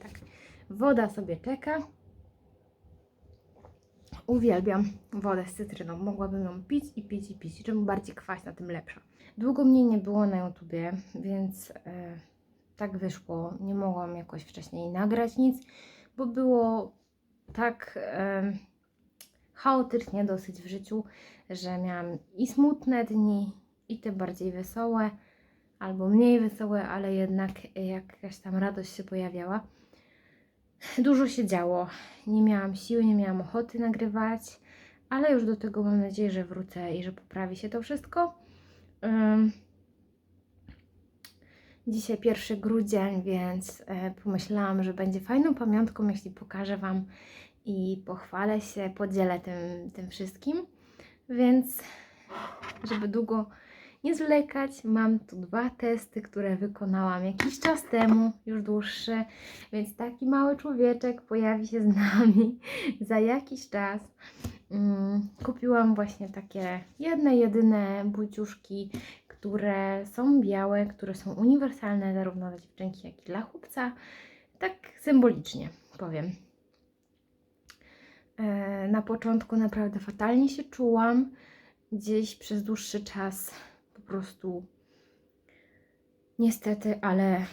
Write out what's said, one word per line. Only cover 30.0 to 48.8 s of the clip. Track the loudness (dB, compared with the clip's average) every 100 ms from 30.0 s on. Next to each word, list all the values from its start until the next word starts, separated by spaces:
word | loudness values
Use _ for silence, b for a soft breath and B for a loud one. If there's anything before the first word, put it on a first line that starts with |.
| b b b b b b _ _ -8 0
Dużo | 4 6 4
się | 0 0
działo, | 0 0 -2 -4 B B B -2
nie | 4
miałam | 4 4 0
siły, | -6 -2 2
nie | 4
miałam | 4 2 -2
ochoty | -4 -6 -6 -4
nagrywać, | -2 0 -2 -2 -2 -4 -8 -20 B B B B _
ale | 0 4
już | 4
do | 2 -2
tego | -4 -2
mam | 2 2
nadzieję, | 2 0 0
że | 0
wrócę | -4 -8 -10 -8 -6
i | -6
że | -6
poprawi | -12 _ -8 -6 -8
się | -8
to | -8
wszystko. | -6 -8 -4 -2 -2 -4 b b b b b _
Ym, | 0 4 6 6 4 2 _ _ _ _ _ _ _ _ _ _ -20 -20 _ _ _ _ -20 b b b b b -6
dzisiaj | -4 -4 0
pierwszy | 0 0 -4 -4
grudzień, | 0 0 2 0 0 -2
więc, | -2 -2 -2 -4 -8 -16 -10
e, | -6 -6 -6
pomyślałam, | -4 -2 -2 -2 0 0
że | -2
będzie | -2 -2 -4
fajną | 0 2 2
pamiątką, | 2 2 2 2 0 -2
jeśli | -2 -8
pokażę | -16 -12 -8 -6 -4
Wam | -2 -4 -4 B B B B B
i | -6 -4 -2 -4 -6
pochwalę | -12 -8 -2 0 0
się, | -4 -8